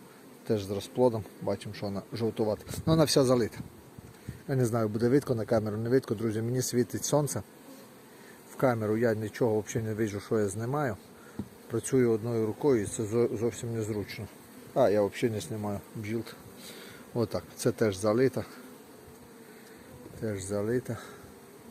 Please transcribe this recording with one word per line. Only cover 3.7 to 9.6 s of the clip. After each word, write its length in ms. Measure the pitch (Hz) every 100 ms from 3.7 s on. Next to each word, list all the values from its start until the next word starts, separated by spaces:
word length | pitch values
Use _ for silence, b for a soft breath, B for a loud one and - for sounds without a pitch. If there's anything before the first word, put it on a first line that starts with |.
| - - - - B B B -
Я 80 | 135
не 100 | 120
знаю, 240 | 117 110
буде 200 | 104 120
видко 260 | 143 - 117
на 100 | 104
камеру, 320 | 117 107 104
не 120 | 117
видко. 260 | 131 - 104
Друзі, 260 | 113 107
мені 200 | 117 127
світить 440 | 117 120 117 104 -
сонце. 360 | 147 147 104 - - - - - - B B B B -
В 40 | -
камеру 420 | 135 117 107 110
я 160 | 117
нічого 500 | 107 107 - 123 107